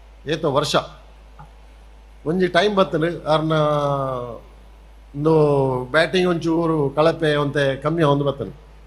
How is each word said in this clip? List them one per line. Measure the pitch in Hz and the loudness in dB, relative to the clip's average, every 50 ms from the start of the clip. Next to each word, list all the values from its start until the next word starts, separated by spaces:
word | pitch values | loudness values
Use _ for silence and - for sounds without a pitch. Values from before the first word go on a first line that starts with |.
| - - - - - 131 | -20 -20 -20 -14 -8 -6
ಏತೋ | 156 160 170 156 | -6 -4 -2 0
ವರ್ಷ. | 127 139 151 143 - 151 - - - - - - - - - - - - - - - - - - - - - - - - - - - - - | 0 0 0 0 0 -2 -2 -4 -10 -20 -20 -20 -20 -20 -20 -20 -20 -20 -20 -20 -20 -20 -20 -20 -20 -20 -20 -20 -20 -20 -20 -20 -20 -12 -6
ಒಂಜಿ | 143 165 185 185 175 | -4 -2 0 0 2
ಟೈಮ್ | 180 190 196 208 208 | 2 2 2 2 4
ಬತ್ತನು | 196 190 190 175 156 156 170 175 147 - 139 | 2 0 2 0 -2 -2 -2 -4 -4 -2 0
ಅವ್ರನ್ನ | 156 156 156 156 160 156 151 151 151 147 143 143 143 139 135 135 131 123 120 123 113 - - - - - - - - - - - - - - - - | 0 0 2 2 2 2 2 2 2 0 0 0 -2 -2 -4 -4 -6 -6 -8 -10 -12 -14 -18 -20 -20 -20 -20 -20 -20 -20 -20 -20 -20 -20 -20 -16 -8
ಇನ್ನು | 143 147 156 160 156 151 147 143 139 135 135 131 127 127 123 | -2 0 2 4 4 4 4 2 2 2 0 0 -4 -4 -2
ಬ್ಯಾಟಿಂಗ್ | 127 151 165 170 - 185 180 180 | 0 0 0 2 2 0 2 2
ಒಂಚೂರು | 175 165 143 165 165 165 170 160 160 156 143 135 | 0 0 -2 -2 0 0 0 0 0 0 0 0
ಕಳಪೆ | 135 147 156 165 160 160 165 151 147 | 0 2 2 2 2 2 0 0 0
ಅಂತೆ | 147 147 143 139 151 143 135 135 131 | 0 0 -2 0 0 0 0 0 -2
ಕಮ್ಮಿ | - 151 160 170 165 | -2 -2 0 2 2
ಹೊಂದು | 143 143 143 143 | 2 2 2 0
ಬತ್ತನು, | 139 139 139 113 95 - - - - - - - | -2 -4 -4 -6 -10 -12 -16 -20 -20 -20 -20 -20